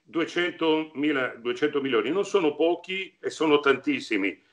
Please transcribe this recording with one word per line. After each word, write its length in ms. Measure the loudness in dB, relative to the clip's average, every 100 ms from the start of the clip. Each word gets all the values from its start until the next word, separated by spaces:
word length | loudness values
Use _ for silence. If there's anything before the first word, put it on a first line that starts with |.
duecento 880 | _ -4 -2 -2 -2 -2 0 0 -2
mila-, 400 | -2 0 0 -2 -4
duecento 440 | -6 -2 0 0
milioni 300 | 0 0 2
non 140 | -2
sono 300 | 0 2 2
pochi 600 | 2 0 0 -4 -8 -8 _
e 80 | -8
sono 300 | 0 4 4
tantissimi, 840 | 4 2 2 -2 -2 -2 -2 -4 _